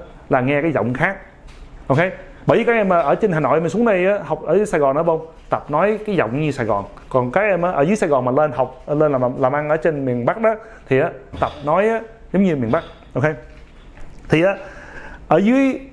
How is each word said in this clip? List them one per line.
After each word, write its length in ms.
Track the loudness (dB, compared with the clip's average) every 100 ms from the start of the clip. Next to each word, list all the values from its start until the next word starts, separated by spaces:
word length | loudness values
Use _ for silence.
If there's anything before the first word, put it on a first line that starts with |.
| -10 -16 -2
là 120 | 0
nghe 220 | 2 0
cái 100 | 0
giọng 220 | 0 -2
khác. 220 | -2 -2 -4 -14 -20 -20 -20 -20 -10 -2
Ok? 120 | 0 0 -4 -16 -6 2
Bởi 120 | 2
vì 60 |
các 80 | 4
em 160 | 2 2
ở 260 | 2 2
trên 180 | 2 0
Hà 80 | 0
Nội 200 | 2 2
mình 80 | 0
xuống 160 | 0
đây 220 | 2 2 2
á, 120 | 0
học 180 | -2 -6
ở 220 | 0 0
Sài 160 | 2 2
Gòn 160 | 2 2
đó 60 |
bông, 240 | 0 0 -4 -16 -6
tập 140 | -6 -2
nói 300 | 0 0 0 -2
cái 100 | -2
giọng 240 | 0 0
như 100 | -2
Sài 160 | -2 -2
Gòn. 180 | -2 -4 -14 -4
Còn 220 | -2 0
các 100 | 0
em 220 | 2 0
á, 80 | 0
ở 120 | 2
dưới 140 | 2 2
Sài 120 | 2
Gòn 160 | 2
mà 80 | 2
lên 200 | 2 0
học, 300 | 0 -4 -6 -4
lên 260 | 0 2
làm, 100 | 2 0 0
làm 140 | 0
ăn 160 | 0 0
ở 80 | 0
trên 280 | 0 0
miền 200 | -2 -2 0
Bắc 140 | 0
đó, 140 | 0 0 -6 -12 -2
thì 120 | 0
á, 100 | 0 -4 -12 -6
tập 100 | -6 -4
nói 240 | -2 2 2
á, 120 | 0 -6 -18 -4
giống 100 | 0
như 140 | 2 2
miền 160 | 0
Bắc. 120 | -2 -4 -16 -10
Ok? 100 | -2 -2 -2 -12 -20 -20 -20 -20 -18 -16 -12 0
Thì 140 | 2
á, 140 | 2 0 -8 -18 -18 -18 -16 -10 0
ở 100 | 2
dưới 420 | 4 4 2 -2 -6